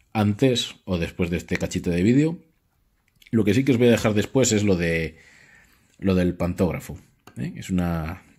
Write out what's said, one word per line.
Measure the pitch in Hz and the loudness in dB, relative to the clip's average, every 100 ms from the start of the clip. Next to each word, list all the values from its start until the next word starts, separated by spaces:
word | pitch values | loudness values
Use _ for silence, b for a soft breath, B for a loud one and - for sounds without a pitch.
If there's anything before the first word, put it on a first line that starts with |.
| _ | _
antes | 110 104 101 135 117 - - | -2 0 2 2 2 -4 -10
o | - 87 | -6 -4
después | 85 - 87 | -4 -4 -4
de | 85 | -4
este | - 90 | -4 -6
cachito | 85 92 90 | -4 -4 -2
de | 87 | 0
vídeo. | 101 131 156 170 _ _ _ _ _ _ _ _ _ | 2 2 0 -4 _ _ _ _ _ _ _ _ _
Lo | 113 | 0
que | 104 | 2
sí | 104 | 2
que | 139 | 2
os | 120 | 4
voy | 120 | 4
a | |
dejar | 110 113 | 4 2
después | 104 - 135 123 | 0 0 0 2
es | 107 | 2
lo | 104 90 | 2 2
de, | 85 82 80 78 b b b b b b b - | 0 -2 -4 -10 b b b b b b b -6
lo | 95 | 0
del | 92 90 | 2 0
pantógrafo, | 85 87 87 90 69 - 78 _ _ - - | -2 -4 -2 -2 -4 -10 -16 _ _ -18 -12
¿eh? | 156 190 | -10 -10
Es | - | -4
una | 92 87 85 80 - b | -2 -2 -4 -6 -12 b